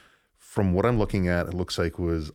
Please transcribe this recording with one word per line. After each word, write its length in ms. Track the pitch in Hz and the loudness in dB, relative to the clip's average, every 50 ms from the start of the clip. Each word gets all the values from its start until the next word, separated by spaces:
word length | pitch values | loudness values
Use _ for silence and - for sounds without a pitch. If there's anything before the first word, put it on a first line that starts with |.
| - _ _ _ _ _ _ _ | -20 _ _ _ _ _ _ _
from 340 | - - - - 101 92 | -20 -4 -2 0 2 2
what 140 | 87 92 104 | 2 4 2
I'm 120 | 120 123 110 | 2 2 2
looking 260 | 104 - - 98 92 | 0 0 0 0 2
at, 220 | 90 87 87 85 - | 2 2 0 0 -2
it 40 | 90 | -4
looks 240 | 90 90 - - - | -6 -4 -4 -2 -2
like 200 | 87 82 - - | -2 -2 -2 -4
was 320 | 90 85 82 80 78 73 | -2 -2 -2 -2 -4 -8